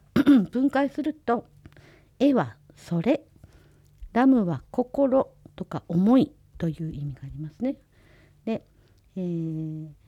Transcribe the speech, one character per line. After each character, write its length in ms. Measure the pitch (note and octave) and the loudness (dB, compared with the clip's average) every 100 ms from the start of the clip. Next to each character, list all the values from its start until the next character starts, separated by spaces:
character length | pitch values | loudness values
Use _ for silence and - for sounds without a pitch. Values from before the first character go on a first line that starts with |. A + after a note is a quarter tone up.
| _ | _
<clears throat> 380 | - C#4 C4 F3+ | 0 6 6 4
分 180 | B3 C#4 | 0 0
解 200 | C#4 C#4 | 0 -2
す 120 | D#4 | -2
る 120 | D4+ | -6
と、 320 | - - A#3 - _ - - - - _ - | -6 -2 -2 -4 _ -20 -20 -20 -20 _ 0
エ 140 | F#3+ | 2
は 220 | F#3+ B2 - _ - | 2 0 -8 _ -20
そ 260 | - E3+ | -6 -2
れ、 220 | G3+ D#4 - _ - - _ _ _ _ - | 0 0 -2 _ -20 -20 _ _ _ _ -6
ラ 140 | A3+ C4+ | 2 4
ム 180 | B3+ | 4
は 180 | F3+ C#3+ - | 2 -4 -6
心 640 | - B3 - C4+ C4+ - _ - - | -6 -6 -2 0 2 -2 _ -20 -16
と 80 | |
か 180 | - D#3 - | -10 -10 -4
思 300 | F3 G3 C4 | 0 4 4
い 140 | - - _ - | 4 -4 _ -8
と 120 | E3 | -6
い 60 | D3+ | -6
う 120 | D#3+ | -10
意 120 | C#3+ | -8
味 100 | C#3+ | -10
が 60 | B2+ | -12
あ 20 | C3+ | -16
り 100 | C3+ | -14
ま 120 | D#3 | -14
す 80 | - | -8
ね。 180 | B3+ - _ _ _ _ _ _ | -8 -8 _ _ _ _ _ _
で、 200 | - A3+ _ _ _ _ _ F#3+ | -8 -8 _ _ _ _ _ -8
え 40 | |
ー、 680 | F3+ E3+ D#3+ D#3 D#3 D#3 D#3 - | -6 -4 -6 -6 -8 -10 -14 -18